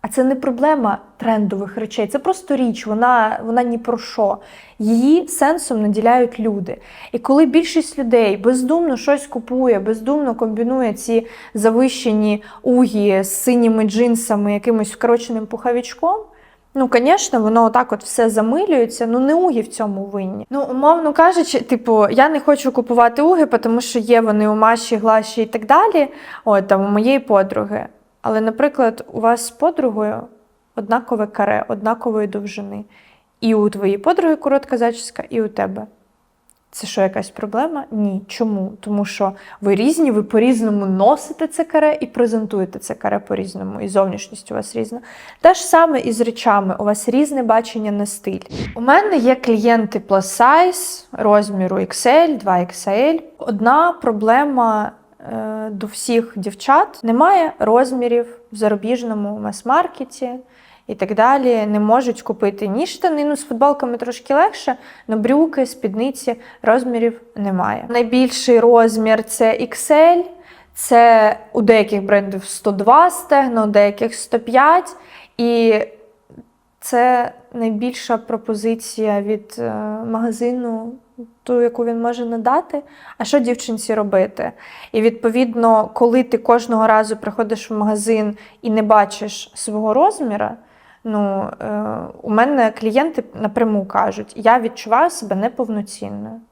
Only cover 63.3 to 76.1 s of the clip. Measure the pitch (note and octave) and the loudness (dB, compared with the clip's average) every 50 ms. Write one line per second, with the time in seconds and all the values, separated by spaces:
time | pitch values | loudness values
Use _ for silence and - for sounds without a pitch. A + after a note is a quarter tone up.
63.3 | D4 C#4+ - - B3+ A3+ C4+ C#4+ C#4+ C#4+ C#4 B3 A#3 A#3 A#3+ A#3+ A#3+ - - - | -2 -4 -6 -8 -2 0 2 2 2 0 -2 -6 -4 -6 -6 -8 -10 -10 -6 -2
64.3 | C4+ C#4+ F4 G#4+ - - - - B3+ - - - - - _ - A3 A3 G#3 A#3 | 2 2 2 2 0 -4 -6 -6 -6 -6 -10 -20 -20 -20 _ -6 -4 -2 0 2
65.3 | C4+ D4 D#4+ D#4+ D4+ C#4+ C4 B3 - - - G#3 F#3+ G#3+ A#3 C4+ C#4 - - - | 4 4 2 2 0 -2 -4 -4 -4 -8 -8 -6 -4 -4 -4 -4 -6 -6 -6 -6
66.3 | A#3 A#3 - - - _ - - A3 C4 B3 B3+ A#3+ A#3 A3+ A#3 A3+ - - _ | -6 -6 -12 -20 -20 _ 0 2 2 2 2 -2 -2 0 0 -2 -2 -4 -18 _
67.3 | _ G#3+ G3+ G3 F#3+ F3+ F3+ G#2 G#2 - - A#3 A#3+ A#3+ A#3+ A3+ A#3+ B3+ B3+ B3 | _ -6 -4 -2 -2 0 0 -2 -2 -4 -6 -4 -2 -2 0 2 2 2 2 2
68.3 | - - - - A#3+ A#3 A#3 A#3 A#3+ A#3 A3+ A3+ G#3+ A3 A3 A3 A3 A3 G#3+ - | 0 -4 2 4 4 6 6 8 6 6 6 4 2 0 2 2 2 0 0 -6
69.3 | - - A#3 A3 A3+ - - B3 - - - - D4+ D4 D#4 E4+ F4 F4 F4+ F4 | -2 0 2 2 2 0 -4 -8 -8 -10 0 2 4 6 8 6 6 4 0 -6
70.3 | - - - - - - _ _ _ - - - B3 A#3 A#3 A#3 A3+ A3 G#3+ G#3+ | -10 -20 -20 -20 -20 -20 _ _ _ -12 -4 2 6 6 8 8 8 6 6 4
71.3 | G#3+ - - - - B3 A3 G3+ A#3 A3 G#3 G#3 G#3+ G3+ G3 G3 G#3 G3+ G3 G3 | 2 0 -8 -6 -4 -2 4 6 6 6 4 2 -2 -4 0 2 0 0 0 -2
72.3 | F#3+ F#3+ F#3+ - - - - G#3+ G3+ F#3+ G3+ G#3+ B3 D4 E4+ F4+ F4 - - - | -8 -10 -10 -12 -16 -6 -4 -4 -2 0 4 6 6 6 6 4 2 -4 -4 0
73.3 | D4 C#4 C#4 B3+ A#3 A3+ G#3+ G#3 G3+ G#3 G#3 G3+ G3+ - A#3 A#3 A#3 - - - | 2 2 2 2 0 -2 -2 2 4 4 4 4 2 -2 -6 -6 -6 -8 -10 -4
74.3 | - A#3 A#3 - A#3 B3+ C#4 D4+ E4 F4+ F4+ - - - - - - - - _ | -4 -4 -4 0 2 4 6 6 4 4 2 -4 -16 -20 -20 -20 -20 -20 -20 _
75.3 | _ - A#3 A#3 A#3 A#3 A#3 A3+ A3 G#3+ - - - _ - _ | _ -4 -2 0 2 2 2 2 2 2 0 -4 -10 _ -20 _